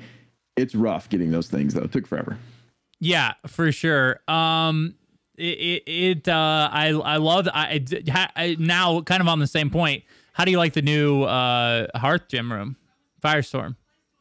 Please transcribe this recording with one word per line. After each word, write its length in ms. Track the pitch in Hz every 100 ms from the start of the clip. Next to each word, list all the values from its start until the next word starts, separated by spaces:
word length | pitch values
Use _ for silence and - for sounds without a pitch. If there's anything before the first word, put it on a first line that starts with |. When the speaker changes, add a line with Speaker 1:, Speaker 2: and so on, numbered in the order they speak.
| - - _ _ _ -
Speaker 1:
it's 180 | 123
rough 360 | 107 113 87 -
getting 200 | 95 82
those 180 | 82 -
things, 260 | 71 71
though. 80 | -
It 100 | -
took 140 | 131 -
forever. 320 | - - 107 - - _ _ _ _
Speaker 2:
Yeah, 360 | 170 170 120 - -
for 240 | - 165
sure. 480 | - 165 143 131 - -
Um, 680 | 160 160 160 160 156 165 - _ _ _ -
it, 60 |
it, 400 | 170 160 170 175 -
it, 420 | 165 185 170 180
uh, 420 | 160 156 156 151
I, 200 | 151 156
I 260 | 156 143 156
love, 280 | 156 185 170
I, 200 | 147 156
I 60 | 151
d-, 320 | 127 175 156
ha-, 220 | 185 185
I, 220 | - 170 165
now 440 | 165 175 180 165
kind 180 | 160 185
of 80 | 170
on 100 | 160
the 80 | 143
same 220 | 156 147
point. 340 | 165 160 139 - _ _
How 140 | - 185
do 40 |
you 60 | 180
like 160 | 165
the 80 | 156
new, 440 | 143 151 147 139
uh, 640 | 131 127 123 123 120 117 104 -
Hearth 300 | 135 175 -
gym 220 | 123 120
room, 260 | 107 107 135 _ _ _ _
Firestorm? 540 | 151 151 127 131 92 123 _ _ _ _